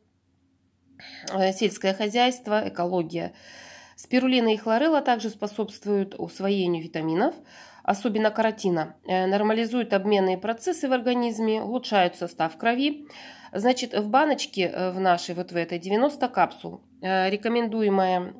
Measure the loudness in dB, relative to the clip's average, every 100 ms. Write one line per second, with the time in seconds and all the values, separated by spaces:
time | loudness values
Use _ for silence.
0 | _ _ _ _ _ _ _ _ _ -20
1 | -20 -16 -6 0 0 2 -2 0 -2 0
2 | -2 2 2 0 -2 0 0 -4 -2 0
3 | -2 -4 -8 -12 -20 -20 -20 -20 -20 -16
4 | 0 2 4 2 2 0 0 2 4 2
5 | 2 0 -2 -6 -8 -4 -6 -6 -2 0
6 | -2 -6 -10 -4 -2 0 0 -2 -4 -4
7 | -2 0 0 -2 -18 -20 -20 -10 -2 0
8 | 0 2 0 2 -2 0 -2 0 -2 -8
9 | -2 0 2 2 2 2 0 -2 0 0
10 | 4 4 4 0 -2 -4 -4 -2 0 0
11 | 0 0 0 0 0 0 -2 -4 0 2
12 | 2 0 -10 -4 -4 0 -2 0 0 -2
13 | -12 -20 -20 -20 -10 -2 0 0 0 -2
14 | 2 2 4 0 -2 -2 -2 0 -4 0
15 | 2 2 0 -6 -4 -4 -4 -4 0 2
16 | 2 0 -2 2 0 0 -14 -14 _ -8
17 | -2 0 2 0 0 0 0 0 2 4
18 | 2 2 -2